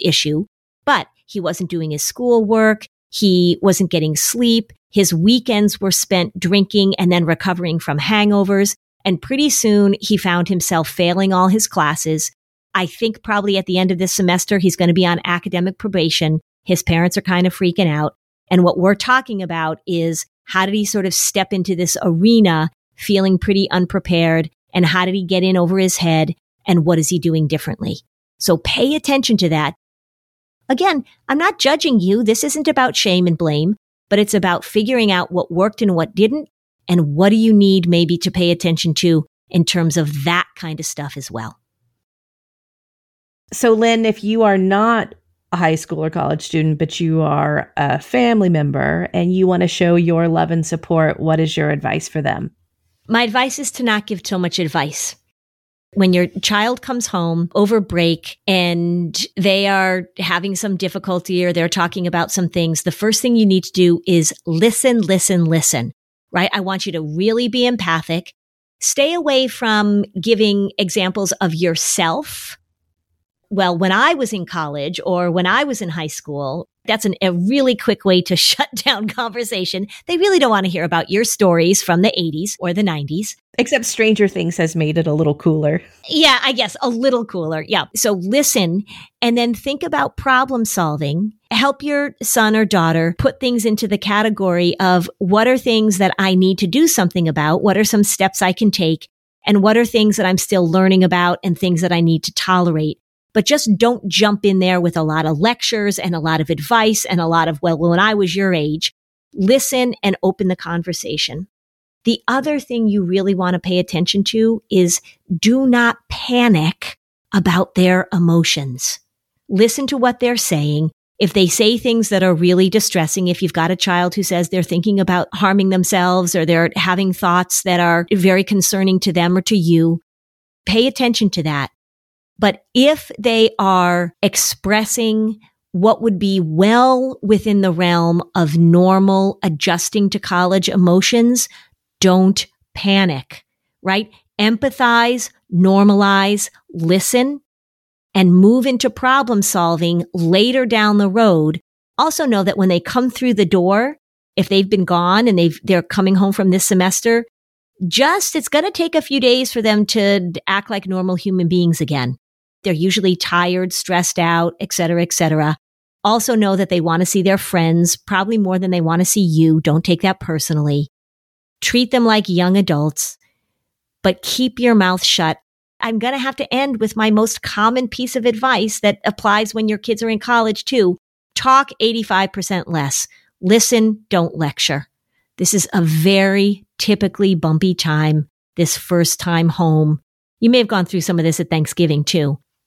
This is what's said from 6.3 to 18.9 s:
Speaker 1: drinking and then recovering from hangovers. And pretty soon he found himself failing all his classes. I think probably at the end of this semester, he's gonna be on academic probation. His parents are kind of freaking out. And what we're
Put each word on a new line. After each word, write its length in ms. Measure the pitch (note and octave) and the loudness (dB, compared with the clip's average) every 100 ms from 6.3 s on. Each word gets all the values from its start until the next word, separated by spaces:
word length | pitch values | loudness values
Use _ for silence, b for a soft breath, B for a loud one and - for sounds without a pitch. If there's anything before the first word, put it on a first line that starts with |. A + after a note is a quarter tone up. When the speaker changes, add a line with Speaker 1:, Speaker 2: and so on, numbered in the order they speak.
| F#3 | -4
Speaker 1:
drinking 560 | F3 G3+ F#3+ G#3 G3 - | 0 0 2 2 0 2
and 140 | F3+ | 0
then 120 | F3+ | 2
recovering 540 | E3 D#3+ F#3+ F3 F3 D#3+ | 0 -2 -2 -4 -2 -4
from 220 | - D3 | -4 -4
hangovers. 720 | C#3+ G#3+ G#3 G3+ G3 G3 G3+ - _ _ | 0 0 2 2 2 2 0 -4 _ _
And 180 | G3 F3 | -4 -4
pretty 260 | - C4+ D4 | -4 -2 0
soon 460 | - A3 G#3 G3+ G3 | 2 2 4 4 0
he 160 | - G#3 | -2 -2
found 320 | F#3+ F3 F3 | 0 -2 0
himself 400 | F#3 - E3+ D#3 | -2 -2 -2 -4
failing 440 | - F3 F3+ F#3+ | -2 -2 0 0
all 140 | F#3 F#3 | 2 2
his 220 | G#3+ - | 2 0
classes. 640 | - D3+ E3 D#3+ D#3 - _ _ _ _ | -2 -2 -2 -4 -4 -4 _ _ _ _
I 120 | F#3+ F3+ | -6 -6
think 360 | - A3+ A3 | -4 -6 -6
probably 360 | - G#3 G3+ G3 | -6 -4 -2 -2
at 80 | F#3 | -2
the 120 | F#3 | 0
end 140 | F#3 | 0
of 60 | F3+ | 0
this 140 | F#3 | -2
semester, 460 | - F3+ F3+ - G3+ | 0 0 0 0 0
he's 160 | F3+ | 0
gonna 180 | - F3 | 2 2
be 140 | F3 F3 | 2 2
on 140 | E3+ | 0
academic 540 | - F3 G3 F3 F3+ F#3 | -4 -6 -4 -4 -4 -4
probation. 640 | G#3+ F#3 D#3+ - D#3 D#3+ _ _ | -6 -2 -2 0 0 -2 _ _
His 180 | - F3+ | -4 -2
parents 340 | - E3 F3+ G3+ | 0 0 0 -2
are 60 | |
kind 240 | G3 F3+ F#3 | -2 0 0
of 80 | |
freaking 320 | - F3+ F3 F3 | 0 -4 0 0
out. 300 | D3+ D3+ _ _ _ - | 0 -4 _ _ _ -2
And 120 | F3+ | 2
what 160 | F3+ - | 2 2
we're 160 | F#3 | 0